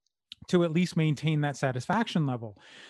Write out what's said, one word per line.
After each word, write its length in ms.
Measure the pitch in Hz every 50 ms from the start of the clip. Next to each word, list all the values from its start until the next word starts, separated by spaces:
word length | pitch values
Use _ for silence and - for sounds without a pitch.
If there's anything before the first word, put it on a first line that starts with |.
| _ _ _ _ _ - - - - -
to 160 | - 180 170
at 80 | 165
least 260 | 151 175 180 - - 165
maintain 440 | 156 156 151 - - 160 156 151
that 140 | 147 143 139
satisfaction 680 | - - 131 127 127 - - 180 220 233 - - 180 151
level. 320 | 135 127 120 117 110 101 - - - - - - -